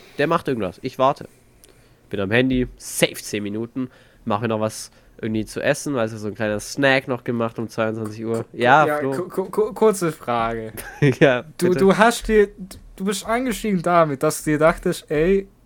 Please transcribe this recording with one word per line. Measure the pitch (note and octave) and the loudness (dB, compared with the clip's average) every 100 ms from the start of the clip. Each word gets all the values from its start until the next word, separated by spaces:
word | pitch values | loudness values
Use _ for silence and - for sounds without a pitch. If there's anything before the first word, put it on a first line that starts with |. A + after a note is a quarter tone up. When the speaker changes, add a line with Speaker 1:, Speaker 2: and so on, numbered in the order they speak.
| - - | -14 -4
Speaker 1:
der | D3 | 0
macht | E3 - | 0 -2
irgendwas. | B2 F#2+ - | -4 -6 -8
Ich | C3 - | -12 0
warte." | C3 D3 - _ _ _ - _ _ _ _ | 0 0 -10 _ _ _ -20 _ _ _ _
Bin | G2+ | -6
am | G2 | 0
Handy, | A2+ C3 B2+ A#2+ - | 2 2 0 -2 -8
safe | - - - | -12 -2 -2
zehn | - - G#2+ | -2 -8 -8
Minuten, | G#2 G#2+ A#2 C3 B2+ - _ _ - | -6 -6 -8 -8 -10 -12 _ _ -4
mach | G#2 | -2
mir | A2+ | 0
noch | A2 | -2
was | A2 - - _ _ - | -2 -6 -14 _ _ -10
irgendwie | A2+ A2 G#2 | -4 -4 -4
zu | - | -4
essen, | - D3 D3 | -2 -2 -2
weil | C3+ A2+ | -4 -4
es | |
so | A2 G#2 | -4 -10
ein | |
kleiner | F2+ G#2+ G#2 | -6 -4 -4
Snack | - - C#3 C3+ C3+ | -6 0 2 2 0
noch | B2 | -6
gemacht | - A#2 A2+ - | -4 -4 -4 -4
um | A2 | -8
zweiundzwanzig | - A2 A2 G#2+ G#2+ A2+ | -4 -4 -4 -8 -8 -6
Uhr. | A2+ G2 | -6 -6
Ja, | A2+ A#2+ C#3+ D3 | 0 4 6 6
Speaker 2:
Ja, | D3+ | 0
Speaker 1:
Flo. | C3+ | -2
Speaker 2:
ku-, | C3+ F#3 | -4 -4
ku-, | - F#3 | -6 -4
ku-, | F#3+ G#3+ | -2 -2
kurze | G3+ A3 G3 E3+ | 2 2 2 -2
Frage. | - - A#2+ A2+ A#2 A2 A2 - - | -4 -4 -2 -2 -4 -8 -12 -14 0
Speaker 1:
<laughs> | C#3+ B2+ | 2 6
Ja, | D3 B2 - - | 4 4 -2 -2
Speaker 2:
Du, | F3+ | 0
Speaker 1:
bitte. | F3+ | 4
Speaker 2:
du | G3 E3+ | 4 6
hast | A3+ A#3 - | 4 4 2
dir, | A3 G3+ - F#3 - - - | 2 2 -2 -16 -16 -20 -8
du | F#3+ | -6
bist | G3+ | -4
eingestiegen | G3 A3+ C4 G3+ A3 F#3+ | -4 -2 -2 -4 -2 0
damit, | E3 F3 D#3+ C3+ | 2 4 4 2
dass | D#3 - | -2 -2
du | - | 0
dir | D3+ | 4
dachtest, | D#3 E3+ F#3 E3+ - | 4 4 -2 -4 -4
"Ey, | D3+ E3 G3 G3 _ | 0 2 2 -2 _